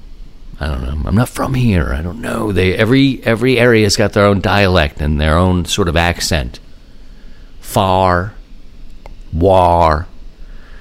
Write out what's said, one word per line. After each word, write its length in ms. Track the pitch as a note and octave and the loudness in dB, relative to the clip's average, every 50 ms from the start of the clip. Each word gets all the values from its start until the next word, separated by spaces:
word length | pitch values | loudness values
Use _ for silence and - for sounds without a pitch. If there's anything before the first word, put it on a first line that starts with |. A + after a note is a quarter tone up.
| - - - - - - - - - - - - | -18 -18 -16 -16 -16 -18 -18 -18 -18 -16 -12 -8
I 60 | C#2 | -6
don't 160 | D2+ D2 C2+ B1 | -6 -6 -6 -6
know. 260 | B1+ C#2+ D2 C#2 - | -6 -6 -6 -4 0
I'm 60 | F2 | 0
not 140 | G#2 B2 - | 0 0 0
from 260 | - - - - C3 | -2 -6 -4 -2 -2
here. 380 | B2+ B2+ A#2 G2+ F2 C#2+ - B1+ | 0 2 2 2 2 0 0 -2
I 100 | D2 D#2+ | -4 -4
don't 180 | F2 E2+ - | -6 -8 -8
know. 300 | - - - - A2+ G#2+ | -8 -8 -6 -4 -4 -2
They, 240 | G2 F2+ F#2 F#2 F2+ | 0 2 2 2 2
every, 480 | - A2 G#2+ C3 C3+ C#3 C#3 B2+ - - | 2 2 4 4 4 4 2 2 0 -2
every 360 | B2+ A2+ G#2+ A#2 C3 C3 A2+ | -2 0 0 2 2 2 4
area's 380 | A#2 B2 A#2 A2 G#2+ G2+ - | 4 4 6 4 4 4 2
got 160 | - A2 G2+ - | 2 0 2 2
their 140 | A2 G2+ | 4 4
own 140 | G2+ G2+ F#2+ | 4 4 2
dialect 600 | E2+ G2+ F#2+ G#2 G2+ F#2 F2+ F2+ D#2 D2 - - | 2 2 2 2 4 4 4 2 2 0 -2 -4
and 200 | D2+ D2 D2+ C#2+ | -2 -2 0 0
their 180 | D2 D#2 D#2 E2 | 2 2 2 2
own 280 | F#2 F#2 F2+ F2+ E2+ | 2 2 2 0 -2
sort 220 | D2 - - G2+ E2 | -2 -2 -2 -2 0
of 80 | D2+ | 0
accent. 600 | E2 E2+ F2 E2+ - - - - D#2 C2+ A#1+ - - - - - - - - - - - - - - - - - - - - - - | 0 0 0 0 -2 -4 -4 -2 -2 -4 -6 -10 -14 -18 -20 -20 -20 -20 -20 -20 -20 -20 -20 -20 -18 -18 -18 -18 -18 -18 -20 -20 -18
Far, 720 | - - - A2+ G2+ F#2+ F#2 F#2 F#2+ F#2 F2+ F2 F2+ G#2+ - - - - - - - - - - - - - - - - - - - - - | -14 -4 -2 0 0 2 2 2 2 2 2 0 0 -4 -8 -14 -18 -18 -20 -18 -18 -18 -18 -16 -16 -16 -16 -16 -16 -18 -18 -18 -12 -8 -4
war. 760 | D#2+ F2 G2 F#2+ F#2 F2+ F2 E2+ E2+ E2+ D#2+ D2+ D2+ - - - - - - - - - - - - - - - - | 0 2 4 6 6 6 4 4 4 4 2 2 0 -2 -8 -14 -16 -18 -18 -18 -18 -18 -18 -16 -18 -18 -18 -18 -18